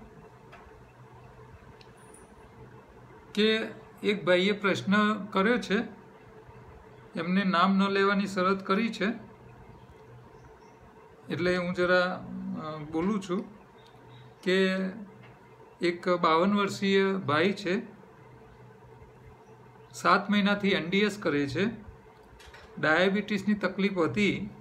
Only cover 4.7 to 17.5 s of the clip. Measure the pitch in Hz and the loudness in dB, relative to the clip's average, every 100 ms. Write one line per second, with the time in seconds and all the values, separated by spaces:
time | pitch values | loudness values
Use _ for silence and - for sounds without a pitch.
4.7 | 151 - 208 208 214 185 196 208 247 - | -2 0 2 2 0 -4 0 2 0 0
5.7 | 202 240 - - - - - - - - | -2 -4 -10 -20 -20 -20 -20 -20 -20 -20
6.7 | - - - - - 170 190 190 170 190 | -20 -20 -20 -12 -6 0 0 2 4 4
7.7 | 196 196 196 196 196 202 185 185 196 - | 4 2 4 2 2 0 0 0 0 0
8.7 | 196 226 - 202 - - - - - - | 0 0 -2 -4 -4 -10 -20 -20 -20 -20
9.7 | - - - - - - - - - - | -20 -20 -20 -20 -20 -20 -20 -20 -20 -20
10.7 | - - - - - - 143 180 180 175 | -20 -20 -20 -20 -18 -10 -4 -2 -2 -2
11.7 | 180 180 180 180 - - - - 160 156 | 0 2 2 2 -4 -10 -10 -8 -8 -8
12.7 | 156 147 160 185 214 - 185 - - - | -10 -6 -2 -2 -2 -4 -6 -6 -14 -20
13.7 | - - - - - - - 180 190 190 | -20 -20 -20 -20 -20 -20 -8 -2 2 2
14.7 | 190 190 220 - - - - - - - | 0 -4 -8 -16 -20 -20 -20 -20 -20 -20
15.7 | - 175 175 190 175 175 160 196 208 196 | -4 -4 -2 -2 2 4 4 4 2 0
16.7 | - 196 196 190 190 135 151 190 | 0 2 4 2 0 0 2 2